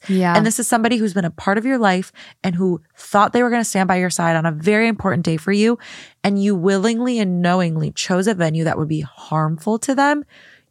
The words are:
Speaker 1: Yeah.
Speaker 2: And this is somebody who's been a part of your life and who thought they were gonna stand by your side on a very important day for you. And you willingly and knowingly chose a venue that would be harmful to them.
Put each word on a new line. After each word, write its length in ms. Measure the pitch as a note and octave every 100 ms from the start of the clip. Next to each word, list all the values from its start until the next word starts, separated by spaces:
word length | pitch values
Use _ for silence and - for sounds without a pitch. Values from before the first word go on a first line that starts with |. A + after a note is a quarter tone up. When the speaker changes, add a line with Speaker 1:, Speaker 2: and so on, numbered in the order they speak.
| -
Speaker 1:
Yeah. 280 | F#3+ F3 E3+
Speaker 2:
And 80 |
this 140 | A3 A3+
is 60 | A3+
somebody 300 | A#3 A#3 A#3+
who's 160 | G#3+
been 100 | F#3+
a 60 | E3+
part 260 | - F#3+ G#3
of 80 |
your 140 | B3 C4
life 340 | G#3 F#3 - - - -
and 100 | F3+
who 280 | E3+ F#3 E3 - -
thought 340 | - G3+ G#3+
they 100 | A#3+
were 60 | B3
gonna 160 | A#3
stand 240 | G#3+ F#3+ F#3
by 80 | F#3
your 140 | F3+
side 260 | - E3+ E3
on 80 |
a 80 | E3
very 360 | D3+ F3 G#3+ A3+
important 360 | G#3+ G3 F3
day 140 | E3+ D#3+
for 140 | -
you. 260 | G3+ A3 A#3+ - - - _
And 200 | G3 G3+
you 120 | G3+
willingly 640 | F#3+ F#3 G3 A3 A3+ B3 A#3
and 220 | F#3+ F3+
knowingly 520 | F3 F#3 E3+ D#3+ D3
chose 340 | - - F#3 F#3+
a 80 |
venue 300 | F#3 E3 D#3+
that 120 | D#3+ -
would 120 | D#3
be 120 | D#3
harmful 800 | C#3+ - - D#3 D#3 D#3+ - A3
to 160 | -
them. 280 | C4 C#4+ D4 C#4+ - - - _